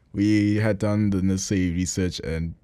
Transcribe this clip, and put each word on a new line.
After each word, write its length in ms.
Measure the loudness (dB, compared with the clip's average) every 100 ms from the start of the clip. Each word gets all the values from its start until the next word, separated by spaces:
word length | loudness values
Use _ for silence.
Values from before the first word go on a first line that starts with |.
| _
We 440 | 0 2 4 2 2
had 200 | 0 0
done 320 | 0 0 2
the 140 | 2
necessary 480 | 0 0 0 0 0
research 480 | 0 -2 -2 -2 -4
and 340 | -6 -6 -6 -8